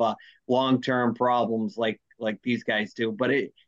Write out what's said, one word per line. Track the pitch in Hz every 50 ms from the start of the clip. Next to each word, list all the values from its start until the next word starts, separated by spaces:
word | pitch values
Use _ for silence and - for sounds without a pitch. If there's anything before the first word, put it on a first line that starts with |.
uh, | 117 - 107 - - - - _ _ -
long-term | 123 127 131 131 127 123 - 135 127 123 123 117 117
problems | - 123 123 123 120 117 107 113 110 110 104 -
like, | 117 113 110 104 - _ _ _ -
like | 117 110 107 -
these | - 123 120 110 -
guys | - 110 107 107 95
do. | - - 113 110
But | 110 101 127 123
it, | 139 139 98 - - _ _